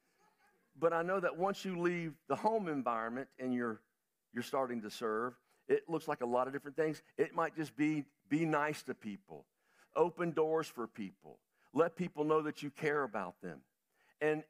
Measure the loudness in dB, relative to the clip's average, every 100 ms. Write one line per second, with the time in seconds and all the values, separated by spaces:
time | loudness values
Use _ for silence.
0 | _ _ _ _ _ _ _ 0 2 2
1 | 0 0 0 0 -2 -2 -4 0 0 0
2 | -4 -6 -4 0 2 2 0 0 0 0
3 | -2 -4 -8 -6 -2 0 0 -4 _ _
4 | _ _ _ -8 -2 -2 0 -4 -8 -4
5 | -2 -2 -4 -8 _ _ 0 0 0 -4
6 | -2 -2 2 2 2 -2 -4 -2 0 -2
7 | -4 -2 0 0 0 -2 -4 0 2 2
8 | -4 _ -2 2 4 2 2 -2 -6 -8
9 | -8 -10 -12 -18 -18 _ _ _ _ 2
10 | 2 2 0 2 2 2 -2 -6 -8 -6
11 | -10 -10 -20 -20 _ _ _ 2 2 0
12 | -4 -2 2 2 2 -4 -8 -2 0 0
13 | 0 -4 -6 -8 -12 -12 -16 _ _ _
14 | _ -2 0 0